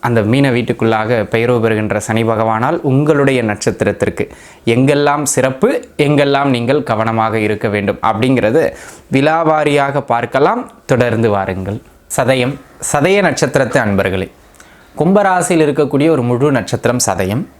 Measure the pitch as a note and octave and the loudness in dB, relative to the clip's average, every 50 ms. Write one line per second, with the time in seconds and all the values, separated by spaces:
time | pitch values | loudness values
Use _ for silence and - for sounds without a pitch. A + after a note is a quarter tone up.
0 | - B2 A#2 A2+ G#2 G#2 A#2 C#3 C#3 C#3 A#2+ A#2+ A#2+ - A#2+ - A#2 A2+ A2+ A2 | -2 0 0 0 0 0 2 2 2 2 0 0 -2 -2 -4 -2 0 0 0 0
1 | A2 G#2+ B2 A2+ G#2 - - A2+ A#2 A#2+ B2 A#2+ A2 A2+ A2 G#2+ G#2+ G#2 G2 G#2+ | 0 0 0 -2 -2 -2 -2 0 0 2 0 2 2 0 0 0 -2 -2 -4 -4
2 | - - A2 A2+ A#2 A2+ A2+ G#2+ A2+ A2 A2 A2 A#2 C#3 E3 E3+ - C#3+ C3 C3+ | -2 -2 -2 0 0 0 0 0 0 0 0 0 -2 -2 -2 -2 -2 0 0 2
3 | D3+ D3 D#3 C#3+ C#3+ C3+ C3+ B2+ A#2 G#2+ G#2 G2+ - A#2+ G#2+ - - G#2+ G2+ - | 2 2 2 2 2 2 2 0 0 -2 -4 -2 -2 -4 -2 0 -2 -2 0 0
4 | - G#2 - - - - - - - - - - - - A#2 A#2+ C3 C3+ D3 C#3+ | -2 -4 -2 -6 -8 -8 -8 -20 -20 -20 -20 -8 -2 0 2 2 2 2 2 2
5 | D3 D3 C#3+ D3+ D3 C3+ - - B2 C3 C3 - - A#3+ D#4 - - - - - | 2 0 0 0 -2 -2 -2 0 0 -2 0 0 0 0 0 -2 -6 -10 -2 -2
6 | D3+ C#3+ D3+ C#3+ C#3+ C#3 C#3 C#3 C#3 C#3 C3 A#2+ A#2 A#2 C#3 D3 - B2+ A2+ G#2+ | 0 2 4 2 2 2 2 2 2 0 0 0 0 0 0 -2 0 -2 -2 0
7 | A2 A2+ A2+ A2+ A2 A2+ G#2+ A2 G#2+ G#2 G#2+ G2+ - A2 G2+ G#2 G2+ G2+ G2 - | 0 0 0 0 0 0 0 0 0 0 -2 -2 -2 -2 -2 0 -2 -2 -4 -2
8 | - - A2 G#2 A#2+ B2+ C3+ B2 A#2+ C3+ A#2+ D#3 D#3+ - - - - - - - | -2 -2 0 0 0 0 2 2 2 2 2 2 0 0 -4 -6 -20 -20 -20 -20
9 | - - - C3+ C#3 D3+ D#3+ E3 E3 D#3 D#3 D#3 D3+ D3 C#3+ C#3+ C#3 C#3 C#3 D3 | -12 -2 0 2 2 2 2 2 2 2 2 2 2 2 2 2 0 0 -2 -4
10 | C3+ - A#2+ A#2 A#2+ B2+ - C3+ C#3+ F3 A3 B3 B3 - - - _ - C3+ A#2+ | -2 -2 -2 -2 -2 -2 0 2 2 2 2 -2 -6 -10 -16 -20 _ -2 0 2
11 | B2 A#2+ A2+ A2 A2+ A2+ G#2 G2+ F#2+ F#2+ F#2+ F#2 F#2+ F#2+ G2+ B2+ - - - _ | 2 0 0 0 2 2 2 0 -2 -4 -4 -6 -6 -8 -8 -10 -12 -18 -20 _
12 | _ _ - - C3 A#2 C3 C3 B2 B2+ D3 - - - - - - - - D3 | _ _ -4 -2 0 0 2 0 0 -2 -4 -8 -14 -20 -20 -12 -8 -4 -2 0
13 | C#3 F3+ F#3+ G3+ F#3+ E3 C#3 - - C3+ - C#3 C3+ A2 - C#3 A#2 G#2 G2+ F#2+ | 2 2 2 2 2 0 0 0 -2 0 0 0 0 0 0 0 0 0 0 0
14 | G2 G2 F#2 F#2+ F#2 F2+ - - - - - - - - - - - - _ - | 0 0 -2 -4 -6 -8 -10 -20 -20 -20 -20 -20 -20 -20 -20 -20 -20 -20 _ -2
15 | D3+ F3 G3 G#3 G3+ F#3+ F#3 F3+ E3 - F#3 E3 D#3 D3 C#3 D#3 D3 B2+ C#3+ C3+ | 0 2 4 4 4 2 2 0 0 0 2 2 2 2 2 0 -2 0 2 2
16 | C#3+ D#3+ D#3+ C#3 A#2+ A#2+ B2 A#2+ C3+ D3+ C#3+ B2 G2 - - A2 - A#2+ A#2+ B2 | 2 2 2 2 0 0 0 0 2 2 0 0 -2 -2 -6 -2 -2 -2 0 0
17 | - - F#2+ F2+ G2 F#2 G#2 B2+ F#3+ - - _ | -2 -2 -2 -2 -2 -2 -2 -4 -6 -8 -12 _